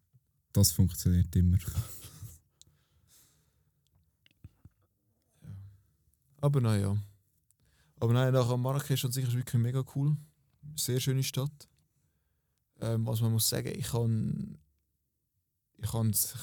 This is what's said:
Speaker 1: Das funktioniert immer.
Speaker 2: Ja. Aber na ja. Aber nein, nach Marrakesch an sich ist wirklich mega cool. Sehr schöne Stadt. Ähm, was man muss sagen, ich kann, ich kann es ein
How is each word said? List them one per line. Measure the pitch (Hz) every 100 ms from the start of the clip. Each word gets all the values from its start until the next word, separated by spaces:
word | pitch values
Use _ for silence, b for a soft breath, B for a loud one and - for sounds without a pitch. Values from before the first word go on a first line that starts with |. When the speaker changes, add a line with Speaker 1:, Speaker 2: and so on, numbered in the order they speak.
| _ _ _ _ _
Speaker 1:
Das | 101 98
funktioniert | - 90 87 92 90 87
immer. | 92 90 90
Speaker 2:
Ja. | - - B B B B B B _ _ _ _ _ _ _ _ _ _ _ _ _ _ _ _ _ _ _ _ - _ - _ _ _ _ _ _ _ - 98 98 - _ _ _ _ _ _
Aber | 143 143
na | 117 104
ja. | 98 101 101 - _ _ _ _ _ _ _ -
Aber | 117
nein, | 123 131
nach | 127 120 123
Marrakesch | 127 135 - 131
an | 131
sich | 131 123
ist |
wirklich | 120 - 120
mega | 117 131 131
cool. | 139 143 151 - _ _ _ - -
Sehr | - 127
schöne | 131 135
Stadt. | 131 131 139 - - _ _ _ _ _ _ _ _ _ _ -
Ähm, | 113 113 113
was | 113
man | 117
muss | 113 -
sagen, | 127 120
ich | - -
kann, | 117 117 110 - - - - _ _ _ _ _ _ _ _ _ _ _ _
ich | 107
kann | 117 113
es | 104 -
ein | -